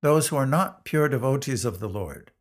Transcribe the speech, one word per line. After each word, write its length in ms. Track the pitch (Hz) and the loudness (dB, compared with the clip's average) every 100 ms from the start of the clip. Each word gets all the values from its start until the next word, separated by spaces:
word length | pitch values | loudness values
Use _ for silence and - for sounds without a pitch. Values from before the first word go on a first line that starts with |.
Those 260 | 156 156 151 | 4 2 2
who 80 | 147 | 0
are 100 | 135 | 2
not 380 | 151 190 - | 2 0 -4
pure 240 | - 156 151 | -4 0 2
devotees 560 | 131 127 139 139 127 | 2 0 0 -2 -2
of 160 | 113 95 | -2 -4
the 100 | 107 | -8
Lord 420 | 101 87 69 - _ | -6 -8 -10 -18 _